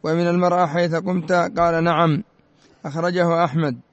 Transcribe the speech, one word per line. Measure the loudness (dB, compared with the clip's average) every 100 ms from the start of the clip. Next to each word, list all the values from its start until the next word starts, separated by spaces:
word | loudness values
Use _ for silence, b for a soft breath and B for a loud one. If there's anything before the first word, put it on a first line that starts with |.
ومن | -2 0 2
المرأة | 2 2 2 0
حيث | 0 0
قمت؟ | -2 -2 -4 0
قال: | 0 0 0 0 2
نعم". | 0 2 0 0 -6 _ _ b b b
أخرجه | -10 -4 -2 0 0 2
أحمد. | 0 0 -2 -4 _